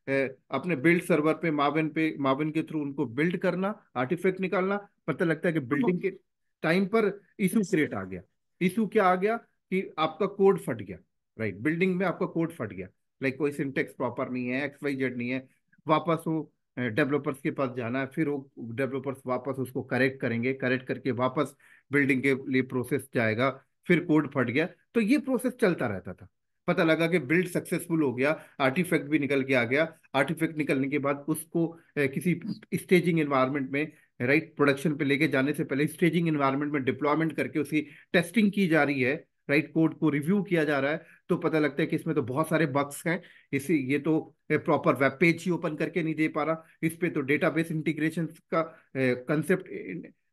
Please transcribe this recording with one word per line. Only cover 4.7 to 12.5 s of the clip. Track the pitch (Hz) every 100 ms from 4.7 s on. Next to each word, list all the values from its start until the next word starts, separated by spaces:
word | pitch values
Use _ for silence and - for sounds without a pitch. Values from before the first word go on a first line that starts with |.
| 202 202 _ -
पता | 135 175
लगता | 156 185
है |
कि | 160
बिल्डिंग | 120 143 131 180
के | 190 - _ _ _ _
time | 160 175 196
पर | 226 208 190 _ -
issue | 190 233
create | 185 170 135
आ | 101
गया। | 95 92 - _ _ -
issue | 185 185 208
क्या | 220 185
आ | 185
गया | 202 233
कि | - _ - 185 196 -
आपका | 160 - 208
code | - 196 180
फट | - 117
गया, | 92 87 _ _ _ -
right, | 110 90
Building | 127 170 190 180
में | 185
आपका | - 170
code | 170 165